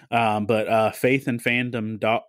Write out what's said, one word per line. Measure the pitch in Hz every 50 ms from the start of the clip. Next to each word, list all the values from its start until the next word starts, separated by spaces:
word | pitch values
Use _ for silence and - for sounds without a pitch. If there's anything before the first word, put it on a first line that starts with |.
| - _
Um, | 123 117 117 110 107 107 104
but, | 101 117 110 107 90
uh, | 113 110 110 107
faith | - - - 127 135 135 135
and | 139 123 113
fandom | - 123 120 123 123 123 120 117 107 110 110 101
dot | - 110 113 113 -